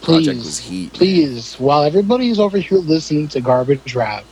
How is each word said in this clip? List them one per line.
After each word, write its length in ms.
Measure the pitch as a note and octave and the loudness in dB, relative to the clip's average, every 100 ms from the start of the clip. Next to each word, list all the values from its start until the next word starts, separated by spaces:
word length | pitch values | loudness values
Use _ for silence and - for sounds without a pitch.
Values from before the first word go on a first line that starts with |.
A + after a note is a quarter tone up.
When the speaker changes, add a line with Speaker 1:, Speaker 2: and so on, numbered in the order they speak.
Speaker 1:
please, 240 | - E3 D#3 | 4 2 2
Speaker 2:
Project 180 | B2+ | -2
was 140 | A2+ - | -8 -12
heat, 340 | - F2+ E2+ | -10 -10 -10
man. 60 | - | 0
Speaker 1:
please, 560 | F#3 F#3 D3 A#2+ A2+ - | 2 4 0 -2 -12 -4
while 240 | C3 C#3+ | 2 2
everybody's 560 | D3 E3+ G3+ B3 B3 G#3+ | 4 2 2 0 0 0
over 200 | G#3 G3 | 0 0
here 200 | E3+ F#3+ | 0 0
listening 480 | E3 D#3+ D3+ D3+ D3+ | 2 -2 0 -2 -2
to 120 | C#3 | -4
garbage 520 | B2 B2+ B2+ C#3 C3 B2 | 0 0 2 -2 -2 -6
rap 260 | A2 G#2 G#2+ | -4 -6 -12